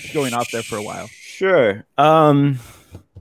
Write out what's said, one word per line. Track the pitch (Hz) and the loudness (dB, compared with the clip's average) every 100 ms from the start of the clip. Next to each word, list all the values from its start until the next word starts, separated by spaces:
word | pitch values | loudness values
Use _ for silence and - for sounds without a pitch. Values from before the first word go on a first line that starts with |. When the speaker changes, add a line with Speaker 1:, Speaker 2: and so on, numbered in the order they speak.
| - | -10
Speaker 1:
going | 156 135 | -6 -4
off | 120 120 | -4 -4
there | 117 | -6
for | 113 110 | -6 -8
a | |
while. | 107 95 101 | -8 -10 -14
Speaker 2:
Sure. | - - - 190 175 113 101 - - | -18 -18 -6 0 2 2 -2 -6 0
Um, | 147 160 151 143 143 131 - - _ - _ - | 4 6 6 4 2 -2 -10 -20 _ -20 _ -20